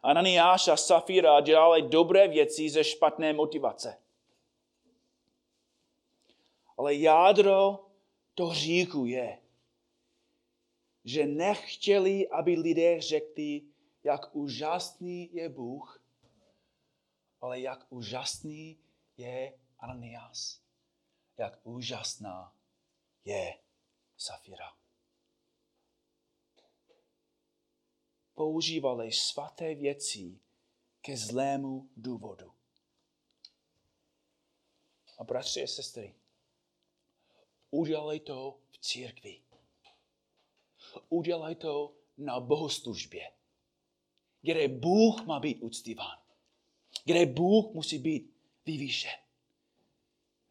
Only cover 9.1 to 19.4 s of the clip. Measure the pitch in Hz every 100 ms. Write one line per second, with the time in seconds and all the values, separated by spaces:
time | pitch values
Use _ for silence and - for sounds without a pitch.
9.1 | 127 117 - _ _ _ _ _ _ _
10.1 | _ _ _ _ _ _ _ _ _ 120
11.1 | 139 143 147 185 208 - - - 202 190
12.1 | 196 190 156 170 165 165 165 170 170 156
13.1 | 156 156 - 151 147 143 _ _ _ 143
14.1 | 139 - 151 143 120 151 175 175 - 180
15.1 | 175 175 175 165 135 120 139 - - _
16.1 | _ _ _ _ _ _ _ _ _ _
17.1 | _ _ _ 127 127 127 127 _ 123 107
18.1 | 127 143 - 156 151 160 156 _ _ _
19.1 | - 123 127